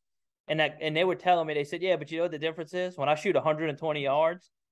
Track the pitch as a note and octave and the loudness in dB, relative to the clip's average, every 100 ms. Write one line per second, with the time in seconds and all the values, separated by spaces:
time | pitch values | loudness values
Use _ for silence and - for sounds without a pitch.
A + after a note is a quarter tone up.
0 | _ _ _ _ - D#3 D3+ D3+ D#3 D#3 | _ _ _ _ -4 0 0 0 -2 2
1 | F#3 F3+ F3+ F3+ D#3 D3 C#3+ E3+ F#3 E3 | 2 2 2 2 2 -2 -2 -4 0 0
2 | D3 D#3+ F3 D#3 D#3+ E3 D#3 F3+ F3+ F3+ | -2 -4 -2 -2 -6 -6 -8 -6 -6 -2
3 | C#3 D3+ G3+ C#3+ D3+ D3+ D#3+ C#3 D#3 D3+ | 0 0 2 2 2 0 -2 -4 -4 -2
4 | C#3 C#3+ D#3+ F3+ _ _ _ | 0 2 2 0 _ _ _